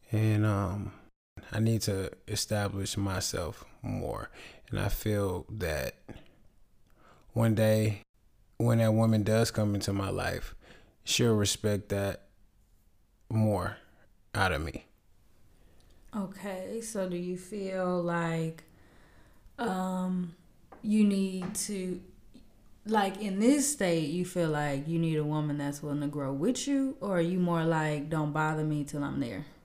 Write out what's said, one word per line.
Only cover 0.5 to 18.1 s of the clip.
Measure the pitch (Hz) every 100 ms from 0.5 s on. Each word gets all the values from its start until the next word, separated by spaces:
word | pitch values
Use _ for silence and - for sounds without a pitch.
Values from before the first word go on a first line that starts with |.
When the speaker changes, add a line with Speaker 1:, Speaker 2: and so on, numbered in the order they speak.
| 101 98 98 98 - - _ _ - -
Speaker 1:
I | 113
need | 113 110
to | - 95 92 - -
establish | 107 - 107 101 98 95 -
myself | 98 85 - 90 82 - - -
more. | 101 101 - 52 - - - - -
And | 104
I | 98
feel | - 107 104 98 90 -
that | 107 87 76 64 - - - - _ - _ - - _ - - - -
one | - 113 107
day | 110 110 110 101 - _ _ _ _ _
when | 120 117
that | 113
woman | 110 113 110
does | 101 110 113
come | - 104 101
into | 95
my | 98 95
life, | 92 - 90 - - - - - _ -
she'll | - 120 107
respect | 101 - 107 101 -
that | 101 98 - - _ - _ _ _ _ _ _ _ -
more | 110 107 98 90 - - - - _ - -
out | 95
of | 71
me. | 78 - - _ _ - _ - - - - - - - - 220
Speaker 2:
Okay, | 190 - 202 185 190 226
so | 226 208 185
do | 175
you | 180 180
feel | - 208 190 190 185 180
like, | 170